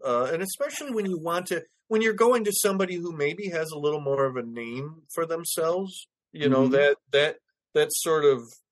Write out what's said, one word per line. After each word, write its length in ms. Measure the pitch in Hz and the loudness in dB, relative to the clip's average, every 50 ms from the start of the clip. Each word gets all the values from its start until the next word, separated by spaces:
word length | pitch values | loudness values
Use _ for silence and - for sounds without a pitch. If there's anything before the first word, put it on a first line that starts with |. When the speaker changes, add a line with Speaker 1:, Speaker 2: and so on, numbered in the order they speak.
| - | -4
Speaker 1:
Uh, 260 | 131 120 120 127 131 | 0 0 0 0 0
and 100 | 165 165 | -2 -4
especially 500 | 196 190 - - 277 302 302 - 302 285 | -4 -6 -6 -6 -6 -6 -6 -8 -8 -6
when 140 | 240 220 202 | -4 -4 -2
you 120 | 190 185 165 | -2 -4 -4
want 280 | 156 170 170 180 185 | -4 -2 -2 -2 -2
to, 180 | - 185 160 - - _ _ _ - | -4 -6 -6 -8 -10 _ _ _ -2
when 140 | 220 214 | 0 2
you're 100 | 226 226 | 2 2
going 320 | 208 196 226 240 254 240 214 | 2 4 4 4 4 4 2
to 80 | 208 202 | 0 0
somebody 400 | - - 202 196 190 196 180 180 | 2 2 2 2 2 0 -2 -2
who 160 | 175 170 175 | -6 -6 -6
maybe 360 | 165 151 143 147 165 185 208 190 | -4 -2 -2 -2 -2 -4 -6 -4
has 200 | 170 160 160 156 | -4 -4 -4 -4
a 80 | 156 147 | -4 -2
little 220 | 147 147 151 147 | -2 -2 -2 -2
more 240 | 143 139 139 139 139 | -2 0 0 0 0
of 100 | 135 127 | 0 -2
a 60 | 127 | -4
name 600 | 120 117 117 120 117 117 120 127 139 151 160 165 151 - - | -8 -8 -8 -10 -10 -8 -8 -8 -8 -10 -12 -16 _ -10 -6
for 120 | 170 165 | -6 -4
themselves, 800 | 165 165 165 170 - - 170 160 165 175 185 196 190 - - - _ _ _ _ _ | -4 -4 -6 -6 -6 -4 -2 0 0 0 -2 -4 -6 -10 -16 -18 _ _ _ _ _
you 160 | - 160 147 139 | -6 0 2 2
know, 160 | 131 131 131 | 4 4 4
Speaker 2:
Mm-hmm. 80 | 131 135 | 4 4
Speaker 1:
that, 220 | 139 143 143 143 - _ _ | 6 6 4 4 2 _ _
that, 240 | - 143 147 156 156 - _ _ _ _ _ _ - | 2 2 2 2 -2 -6 _ _ _ _ _ _ 2
that 140 | 151 151 147 | 2 2 2
sort 320 | - - - 170 160 147 143 | 0 -2 0 0 2 4 6
of, 160 | 143 131 120 117 113 - - _ _ | 4 4 4 0 -12 -20 -20 _ _